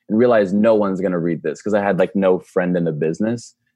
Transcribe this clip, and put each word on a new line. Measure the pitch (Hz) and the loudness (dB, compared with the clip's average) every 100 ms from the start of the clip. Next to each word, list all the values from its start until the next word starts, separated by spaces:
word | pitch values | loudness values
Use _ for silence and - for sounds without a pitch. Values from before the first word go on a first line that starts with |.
| - | -4
and | 107 | 0
realized | 123 113 98 | 4 2 2
no | 104 113 110 | 2 2 2
one's | 101 92 | 0 -2
gonna | 95 87 | -2 -2
read | 85 80 | -4 -4
this | 76 71 | -6 -8
'cause | 104 | -4
I | 104 | -2
had, | 101 90 | 0 0
like, | 92 | 0
no | 101 95 90 | 2 0 0
friend | - 92 90 90 | -2 -4 -2 -2
in | |
the | 85 | -2
business. | 76 80 82 110 120 - _ _ | -2 -4 -2 -4 -6 -10 _ _